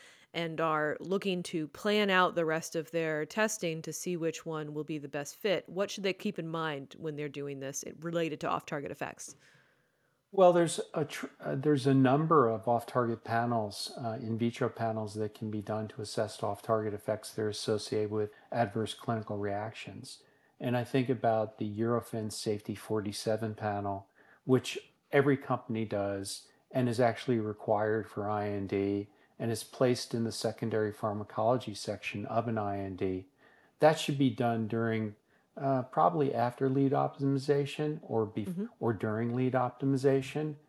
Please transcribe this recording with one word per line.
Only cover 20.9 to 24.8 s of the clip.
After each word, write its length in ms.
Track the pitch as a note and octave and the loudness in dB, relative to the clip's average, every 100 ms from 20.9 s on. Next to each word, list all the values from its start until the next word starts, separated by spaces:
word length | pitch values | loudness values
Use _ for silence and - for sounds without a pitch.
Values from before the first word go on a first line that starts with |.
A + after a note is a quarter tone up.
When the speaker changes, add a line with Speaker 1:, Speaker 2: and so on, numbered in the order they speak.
| C#3 B2+ | 0 0
Speaker 2:
about 480 | A#2+ A#2 A2 A2 - | 2 2 2 0 -4
the 120 | G#2+ | -6
Eurofins 640 | G#2 A2+ A#2+ - A2+ G#2+ | -2 0 0 -2 -6 -6
Safety 420 | - - G#2 - G#2 | -4 -2 -2 -4 -8
forty-seven 800 | - G#2+ G2+ G2+ - A2 A2 G#2+ | -4 -2 -2 -4 -2 0 -2 -4
panel, 520 | G#2+ G2+ G2+ G2 - _ _ _ - | -4 -2 -4 -6 -10 _ _ _ 4
which 320 | B2+ - - | 4 4 -8